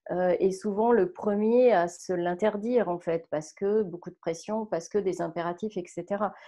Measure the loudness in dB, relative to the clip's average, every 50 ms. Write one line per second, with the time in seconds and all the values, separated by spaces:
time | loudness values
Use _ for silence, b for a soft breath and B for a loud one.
0 | _ -6 -2 0 2 2 2 4 2 0 0 0 -4 -4 0 2 4 4 4 4
1 | 4 2 -2 -4 -2 -2 0 2 2 4 4 6 6 6 6 4 2 0 -4 -10
2 | -6 -4 -2 -2 0 -2 -2 0 0 -2 -2 -2 -4 0 2 2 2 2 -2 -4
3 | -2 -2 -4 -4 -4 _ -6 -6 -6 -8 -10 -4 -2 0 2 0 0 -2 -6 -12
4 | -14 -16 -18 _ -6 -6 -6 -6 -6 -6 -6 -6 -4 -4 -6 -6 -6 -2 -2 -2
5 | 0 0 -2 -2 -4 -4 -4 -4 -4 -4 -4 -6 -8 -6 -6 -6 -8 -8 -10 -12
6 | -6 -6 -4 -4 -4 -4 B B B